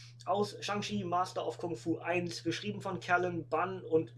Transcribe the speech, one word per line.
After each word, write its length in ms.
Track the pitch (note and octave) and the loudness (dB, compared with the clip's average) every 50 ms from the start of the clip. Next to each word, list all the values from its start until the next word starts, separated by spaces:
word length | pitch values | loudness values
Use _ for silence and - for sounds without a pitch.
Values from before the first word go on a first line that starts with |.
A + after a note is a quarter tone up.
| - - - - - | -18 -18 -20 -10 -2
aus 320 | - F#3 G3+ G#3 G3+ - - | 0 2 2 2 0 0 -6
Shang-Chi 440 | - F#3+ G#3 G#3 G3+ - G#3 G3+ F#3+ | -4 -2 -2 -2 -2 -2 -2 -2 0
Master 420 | F3 F3 F3+ F#3 F3+ - F#3 - | 2 2 2 2 2 0 -2 -2
of 120 | E3+ D#3 - | -2 -2 -2
Kung 180 | - F3 E3+ | -4 -4 -4
Fu 220 | - - - - - | -4 0 -2 -2 0
eins, 440 | - E3+ F3 F3+ F3 E3+ - - - | 0 2 2 2 2 0 -4 -4 -2
geschrieben 380 | E3 D3+ - - G#3 G3 G3 | -2 -2 -2 -2 -4 -4 -4
von 180 | - G3 F#3 E3+ | -4 -4 -4 -4
Callan 480 | - - F3+ F3 F3+ F3+ F3 E3+ D#3 - | 2 4 4 4 4 2 0 -2 -2 0
Bunn 340 | D#3 D#3 F3 F#3 F#3+ F#3 E3+ | 2 2 2 0 -2 -4 -2
und 300 | D#3+ D#3+ D#3+ D#3+ - - | 2 4 4 4 2 -4